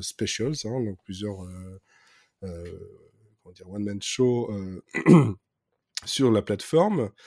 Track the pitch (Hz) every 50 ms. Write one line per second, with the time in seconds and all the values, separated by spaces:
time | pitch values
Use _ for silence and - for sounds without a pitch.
0 | 90 - - - 110 98 - - 107 139 156 - - 110 120 131 120 104 92 -
1 | _ - 95 92 104 104 101 95 92 90 90 92 92 92 95 95 _ _ _ _
2 | _ _ _ _ _ _ _ _ 98 92 85 85 87 87 87 87 85 - - -
3 | 78 _ _ _ _ _ _ _ _ 90 90 95 92 90 95 104 104 101 101 98
4 | - - - - 127 123 123 120 117 113 107 98 95 92 92 - - _ - -
5 | 170 - 180 165 131 110 92 - _ _ _ _ _ _ _ _ _ _ _ -
6 | - - - - 135 123 110 104 98 - 104 95 - - - 160 185 214 208 151
7 | 113 98 - _ -